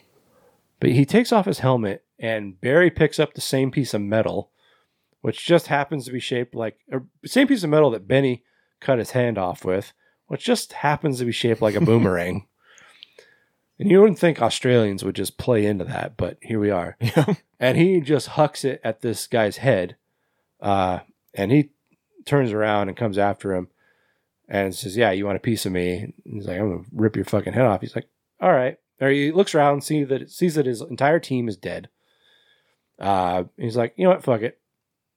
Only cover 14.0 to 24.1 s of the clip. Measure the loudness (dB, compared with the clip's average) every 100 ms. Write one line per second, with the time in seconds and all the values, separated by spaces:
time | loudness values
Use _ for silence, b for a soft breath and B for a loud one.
14 | 8 6 2 2 0 0 2 4 2 -2
15 | -4 -4 -6 -4 0 2 2 -2 -4 -6
16 | -6 -6 -6 -8 -6 -2 0 0 -4 -6
17 | -2 0 0 -2 _ -2 0 4 4 2
18 | 0 -2 0 0 0 0 -6 -4 -6 -4
19 | -6 -6 -2 0 0 0 0 2 0 -10
20 | _ _ _ _ _ -6 -2 0 0 -2
21 | -8 _ _ -4 2 2 2 _ _ _
22 | _ _ -2 0 0 0 0 0 -2 -4
23 | -4 0 0 -2 -4 -4 -6 _ _ _
24 | _